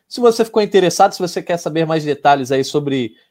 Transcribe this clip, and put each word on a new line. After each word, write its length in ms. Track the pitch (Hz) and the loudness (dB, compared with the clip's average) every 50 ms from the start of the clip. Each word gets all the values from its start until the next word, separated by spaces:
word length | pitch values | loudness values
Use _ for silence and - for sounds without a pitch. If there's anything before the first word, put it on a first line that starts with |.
| _ _ | _ _
Se 120 | - 254 | -4 2
você 240 | 240 226 226 233 220 | 2 2 2 2 -2
ficou 160 | 220 - 220 | 0 0 -2
interessado, 520 | 208 - - 190 180 170 170 - 190 196 | 0 2 2 2 2 2 4 4 2 2
se 80 | - - | 2 -2
você 200 | 185 175 - 190 | -6 -6 -6 -8
quer 160 | 180 - 175 | -6 -4 -6
saber 300 | 170 - 160 151 165 165 | -4 -4 -4 -4 -2 -2
mais 180 | 156 160 160 151 | -2 -2 -2 -2
detalhes 460 | 147 139 - - 143 143 139 131 120 | -4 -4 0 2 2 2 2 0 -2
aí 140 | 135 135 135 | -2 -2 -2
sobre 480 | - - 151 143 143 135 131 120 110 - _ _ _ | -2 -2 -4 -2 -2 -2 -2 -4 -6 -8 _ _ _